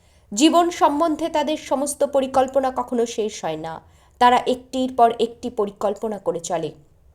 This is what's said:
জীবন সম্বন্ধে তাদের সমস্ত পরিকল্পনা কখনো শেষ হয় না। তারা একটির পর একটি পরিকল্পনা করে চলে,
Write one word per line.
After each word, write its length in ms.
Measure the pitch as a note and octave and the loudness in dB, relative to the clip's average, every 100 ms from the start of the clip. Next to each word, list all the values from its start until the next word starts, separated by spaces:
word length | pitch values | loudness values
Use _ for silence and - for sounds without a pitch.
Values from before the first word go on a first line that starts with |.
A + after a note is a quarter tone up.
| _ _ - | _ _ -10
জীবন 360 | G#3 D#4 D#4+ F4 | 2 4 4 2
সম্বন্ধে 600 | E4+ E4+ D4 E4+ D4+ D#4+ | 2 0 2 0 0 -2
তাদের 280 | D#4 D4 D#4 | -2 -2 -4
সমস্ত 460 | - C#4 C4+ - | -4 -4 -2 -2
পরিকল্পনা 720 | C#4+ C#4 C4 C4+ C4 C4+ C4 C4 | 0 0 0 2 2 2 -2 -4
কখনো 300 | A#3+ A#3+ A#3 | -4 -2 -2
শেষ 380 | - G#3+ - | -2 -6 -4
হয় 140 | E3+ D#3 | -6 -6
না। 240 | D#3+ D#3+ - _ _ - | -8 -12 -16 _ _ 4
তারা 180 | B3 B3 | 6 6
একটির 580 | - B3 - C4 B3+ B3+ | 2 -4 -4 -4 -2 4
পর 180 | A#3 A#3 | 4 4
একটি 300 | G#3 - B3 | -4 -4 -10
পরিকল্পনা 680 | - G3+ - G3+ G#3 A3+ G#3 | -4 -4 -2 -4 -4 -6 -6
করে 220 | - E3+ | -6 -6
চলে, 320 | - E3+ E3 - _ _ _ | -4 -6 -6 -10 _ _ _